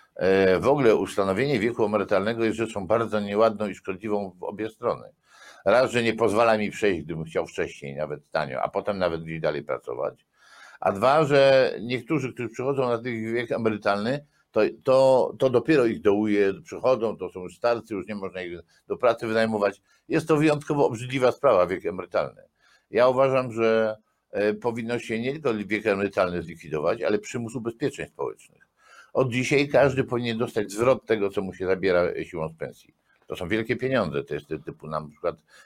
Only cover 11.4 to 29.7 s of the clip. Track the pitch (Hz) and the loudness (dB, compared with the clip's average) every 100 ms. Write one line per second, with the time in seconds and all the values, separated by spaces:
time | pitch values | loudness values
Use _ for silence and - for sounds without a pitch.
11.4 | 135 135 120 - 110 123 - 156 127 - | 8 6 4 0 -6 -6 -2 -2 -2 -6
12.4 | 120 - 127 135 127 117 123 117 110 113 | -8 -4 -4 0 0 -2 -4 -6 -4 -4
13.4 | 117 98 113 107 104 101 107 143 143 _ | -2 -2 0 0 0 0 -2 -4 -8 _
14.4 | _ 110 107 - - 131 135 131 - - | _ 0 0 0 2 4 6 4 2 0
15.4 | 135 123 - 156 120 98 104 101 107 101 | 2 2 4 4 4 2 2 4 4 4
16.4 | 98 90 - 92 117 127 110 - 90 92 | 2 0 -8 -2 0 2 0 -6 -10 -10
17.4 | 90 - 120 120 107 104 90 104 95 90 | -14 -4 -2 -2 -4 -8 -8 -8 -8 -10
18.4 | 90 85 - _ - 101 120 117 117 110 | -10 -12 -16 _ -10 -2 0 0 0 0
19.4 | 113 110 101 98 _ _ - 143 160 156 | 0 2 0 -2 _ _ -4 -2 2 2
20.4 | 156 147 - 147 117 107 127 131 123 117 | 4 2 0 0 0 0 -6 2 2 4
21.4 | 139 101 90 90 87 90 87 101 71 50 | 4 6 4 0 -4 -8 -4 -4 -4 -8
22.4 | 50 _ _ _ _ 104 127 127 135 131 | -20 _ _ _ _ 2 2 4 2 2
23.4 | 127 113 113 113 110 107 _ _ _ 101 | -2 0 2 2 0 -4 _ _ _ -2
24.4 | 104 107 120 117 113 120 - 113 117 147 | 0 0 -4 -4 -4 -6 -4 -6 -4 -4
25.4 | 143 110 98 104 107 98 101 101 90 87 | -2 -4 -2 -2 0 0 0 0 0 -2
26.4 | 82 85 82 76 76 117 87 104 107 127 | -8 -12 -8 -4 -2 -2 -2 -2 -4 -10
27.4 | 117 120 113 113 143 - 76 - 65 - | -8 -8 -8 -6 -6 -6 -12 -8 -10 -10
28.4 | _ _ _ _ _ - - - 131 120 | _ _ _ _ _ -20 -6 -2 0 -2
29.4 | 123 143 143 | 0 2 4